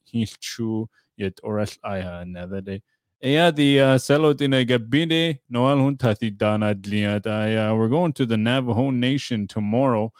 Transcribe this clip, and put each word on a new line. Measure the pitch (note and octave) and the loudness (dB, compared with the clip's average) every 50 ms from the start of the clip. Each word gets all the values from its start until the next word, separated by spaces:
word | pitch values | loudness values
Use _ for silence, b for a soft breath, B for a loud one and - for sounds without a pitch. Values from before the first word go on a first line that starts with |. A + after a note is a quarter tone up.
| _ | _
hil | _ - A#2 A2+ G#2 - - | _ -4 -4 -4 -4 -6 -10
chu, | - - - - A2+ A2 A2 A2 A2 A2 _ _ _ _ _ | -14 -12 -10 -6 -6 -4 -4 -4 -6 -8 _ _ _ _ _
yet | - G#2 F#2+ F#2 - - | -8 -6 -6 -6 -8 -8
or | G#2+ G#2+ G#2 | -6 -4 -2
else | G#2+ G2+ - - - | -4 -4 -6 -10 -10
I, | A2+ G2+ F#2+ | -8 -8 -6
uh, | F2+ F2+ F2 F2 F2 | -6 -8 -10 -12 -12
another | F2+ F2+ F2 F2+ F2+ F#2+ G2 | -12 -12 -12 -12 -10 -10 -10
day. | F#2+ G2 G2 G2 - _ _ _ _ _ _ _ | -10 -10 -10 -12 -12 _ _ _ _ _ _ _
Yeah, | - C3 C#3 D#3 E3+ F3 | -2 0 2 4 4 2
the, | D#3 D3 D3 C#3 C#3 C#3 | 2 2 4 4 4 6
uh, | C3+ C3+ C3+ C3 | 6 6 4 4
selo | - - C#3+ D3 D#3 D3+ D3 | 4 2 2 4 4 4 2
tine | C3+ C#3+ C#3 C3+ C3 B2+ | 2 2 2 2 2 2
gabinde, | A#2 B2+ A#2+ A2+ A2 A#2+ D3 E3+ E3 D#3+ E3 E3 E3 D#3 C3+ _ - | 2 2 0 0 0 0 0 0 2 0 0 0 0 -2 -6 _ -6
noal | B2 A#2+ B2 C3+ C#3+ C#3 | -2 0 2 2 4 4
huntati | C3 C#3 C#3+ C3 - A#2+ G#2 - - A2+ G2+ G2+ | 2 2 0 0 0 0 0 0 -2 -4 -2 0
dana | A2 G#2+ G#2+ G#2+ G#2+ G#2 G#2 | 0 0 2 2 0 0 -2
dliat. | G2 F#2+ G2+ G#2 G#2 G#2 G#2 G#2 G#2 F#2+ | -2 -4 -4 -2 0 0 0 0 -2 -2
I, | A2 G#2+ G#2+ G#2+ G#2+ A2 | -4 -2 -2 -2 0 0
uh, | A2 G#2+ G#2+ A2 | 0 0 0 0
we're | A2+ A2+ A2 | 2 2 2
going | B2 D#3+ F3+ E3 C#3+ | 2 2 0 0 0
to | - C3+ | -2 -2
the | A2+ A2+ | 0 0
Navajo | A2 G#2+ A#2 B2 C3+ B2+ B2 A2+ A2 C3 C#3 | 0 2 2 0 0 0 0 0 0 0 0
Nation | C3 A#2+ B2 B2+ C#3 C#3 - - B2 A2 G2+ G2 | 0 0 0 0 0 -2 -4 -4 -4 -4 -4 -4
tomorrow. | - A2 G#2 G#2 G#2+ A#2+ C#3 C3+ A#2+ G#2+ G#2+ A2+ b b | -6 -6 -4 -2 0 0 2 2 0 0 -2 -4 b b